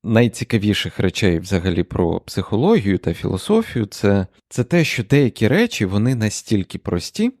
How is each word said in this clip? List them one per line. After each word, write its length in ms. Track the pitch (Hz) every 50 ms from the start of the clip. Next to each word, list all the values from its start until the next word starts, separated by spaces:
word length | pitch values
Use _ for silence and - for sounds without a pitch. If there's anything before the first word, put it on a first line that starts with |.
| -
найцікавіших 960 | 95 113 113 120 117 - - 117 _ 120 107 98 104 98 - - 90 - -
речей 400 | 98 92 - - 110 92 85 82
взагалі 440 | 87 95 98 90 85 95 85 85 85
про 360 | _ - - 90 82 82 -
психологію 800 | _ - - 101 92 - 110 104 139 196 233 202 101 101 95
та 160 | - - 92 85
філософію 720 | - - - - 92 - - 208 226 226 - - 123 110
це, 420 | - - - - 101 101 98 95 - _ _ _ _
це 140 | - - 117
те, 200 | - 170 175 156
що 200 | - - 135 107
деякі 440 | - 139 143 143 113 - - 113
речі, 380 | 107 135 196 240 226 - - 107
вони 300 | 90 95 104 110 127 135
настільки 640 | 117 110 104 - - - - 110 101 90 _ -
прості 540 | - _ - 87 87 - - _ - 214 247 262 _